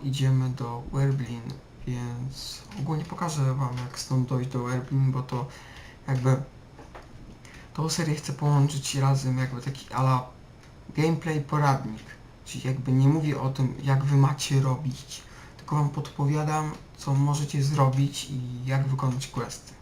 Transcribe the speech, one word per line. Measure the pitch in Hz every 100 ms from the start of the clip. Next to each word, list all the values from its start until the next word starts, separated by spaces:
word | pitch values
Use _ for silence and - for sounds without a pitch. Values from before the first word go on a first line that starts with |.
| 139
Idziemy | 135 135 131 127
do | 123 120 120 -
Werblin, | 135 139 135 117 120 117 135 - - -
więc | 123 120 120 131 135 - - - 202
ogólnie | 139 156
pokażę | - - 170 151 135
wam, | 131 127 123
jak | 123 -
stąd | - 131 123
dojść | 127 127
do | 123
Werblin, | 120 127 123 135 135
bo | 131
to | 131 127 139 - - - - - -
jakby | 127 127 131 - - - - - - - - - - - - -
tą | - 160
serię | 160 156
chcę | 151 -
połączyć | 143 147 143 139 139 -
razem, | 139 139 135 131 127
jakby | 131 127
taki | 139 - -
a | 120
la | 131 127 - - - - - - - -
gameplay | 156 156 165 151
poradnik. | 139 151 143 131 110 107 - - - -
Czyli | - 127 131
jakby | 131 127
nie | 131 135
mówię | 156 147 143
o | 135
tym, | 135 127 -
jak | 139 135
wy | 139 143
macie | 135 - - 135
robić, | 135 127 151 123 - - - - - -
tylko | -
wam | 151 147
podpowiadam, | 147 147 - 143 151 151 156 151 - - -
co | -
możecie | 135 143 143 143 147
zrobić | 139 147 135 131 139 - -
i | 135 123 123
jak | 127 135 139
wykonać | 135 131 123 -
questy. | - 117 - - -